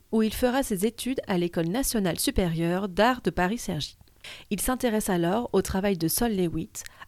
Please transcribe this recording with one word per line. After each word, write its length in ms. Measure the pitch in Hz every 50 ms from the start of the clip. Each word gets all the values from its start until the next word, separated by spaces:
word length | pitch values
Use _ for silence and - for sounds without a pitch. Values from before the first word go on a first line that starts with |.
| - _
où 120 | - 220 220
il 100 | 214 214
fera 300 | - 254 240 240 277 262
ses 240 | - 220 170 196
études 340 | 233 226 - - 247 269 - -
à 100 | - 202
l'École 320 | 175 170 170 - 180 165 165
nationale 500 | 190 262 269 - - 220 190 175 - -
supérieure 680 | - - - - 190 170 165 160 165 170 175 185 202 196
d'art 320 | 175 180 208 247 254 247
de 80 | - -
Paris-Cergy. 680 | - - 180 180 220 240 - - 175 151 135 - - - - - _ _ - - - - - -
Il 100 | 208 185
s'intéresse 520 | - 254 254 247 - 240 214 214 208 -
alors 400 | 190 175 170 170 196 226 240 - -
au 80 | 190
travail 380 | 190 - - 190 190 208 202 165
de 100 | 165 165
Sol 240 | - - 240 233 214
Lewitt, 520 | 185 180 165 156 160 - - - - - - - - -